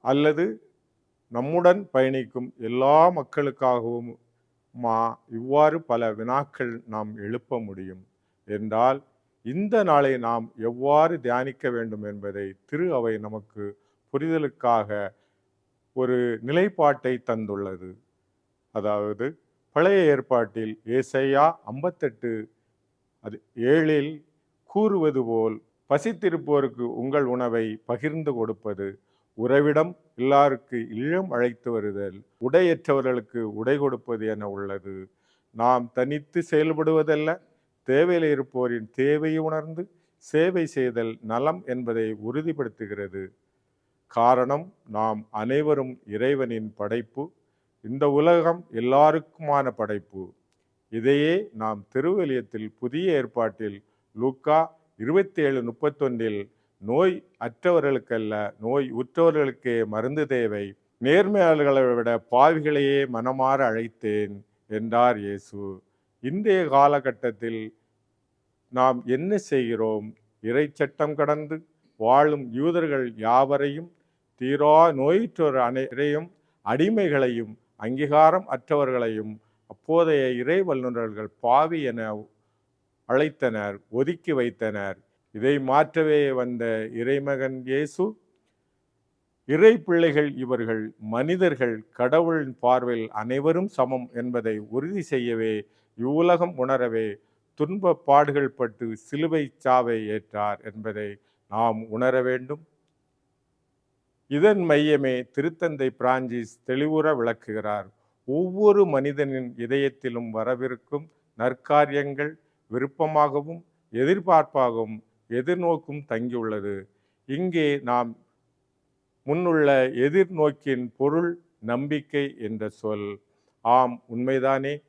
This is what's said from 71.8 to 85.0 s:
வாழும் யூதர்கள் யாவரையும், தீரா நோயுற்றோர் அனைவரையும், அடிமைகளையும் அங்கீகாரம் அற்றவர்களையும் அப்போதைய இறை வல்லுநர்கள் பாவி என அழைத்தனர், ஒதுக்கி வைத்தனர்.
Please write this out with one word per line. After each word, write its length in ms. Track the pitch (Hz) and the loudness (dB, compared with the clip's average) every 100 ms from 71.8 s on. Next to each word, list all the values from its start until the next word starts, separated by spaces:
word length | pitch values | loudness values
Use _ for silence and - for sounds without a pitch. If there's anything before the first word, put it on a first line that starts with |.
| _ _ | _ _
வாழும் 580 | 110 135 151 147 127 | 4 4 4 2 -4
யூதர்கள் 600 | 117 156 175 160 139 123 110 | -2 0 0 -2 -2 -4 -4
யாவரையும், 760 | 110 123 135 143 143 143 170 _ _ _ _ _ | 2 4 4 2 -2 -6 -14 _ _ _ _ _
தீரா 540 | 127 139 147 156 170 | -2 2 6 8 6
நோயுற்றோர் 680 | 139 139 185 226 - 151 131 | 4 2 2 0 -2 0 2
அனைவரையும், 720 | 120 131 135 123 147 147 175 _ _ _ 101 | 0 -2 -6 -4 -2 -2 -6 _ _ _ -4
அடிமைகளையும் 920 | 127 185 220 185 143 127 117 107 110 _ _ | 2 2 2 2 2 0 0 -6 -14 _ _
அங்கீகாரம் 720 | 110 131 147 147 160 180 190 | -6 -4 2 6 8 6 -2
அற்றவர்களையும் 880 | 131 _ 147 135 127 117 107 107 107 _ _ _ | -8 _ 0 2 0 -2 -4 -8 -12 _ _ _
அப்போதைய 640 | - - 165 165 147 131 | -18 0 2 4 2 2
இறை 300 | 123 123 180 | -2 0 0
வல்லுநர்கள் 680 | 185 135 127 117 113 104 104 _ | 0 -2 -2 -4 -6 -6 -12 _
பாவி 420 | 117 131 160 165 | 2 4 4 -2
என 440 | 135 117 110 107 107 _ _ _ _ _ _ _ - | -4 -4 -8 -8 -12 _ _ _ _ _ _ _ -6
அழைத்தனர், 720 | 131 151 143 131 110 101 101 _ | -2 -2 -2 -4 -4 -8 -10 _
ஒதுக்கி 420 | 113 135 165 - | -4 -2 -4 -4
வைத்தனர். 640 | 143 120 92 110 104 98 92 | -2 -2 -4 -6 -6 -8 -10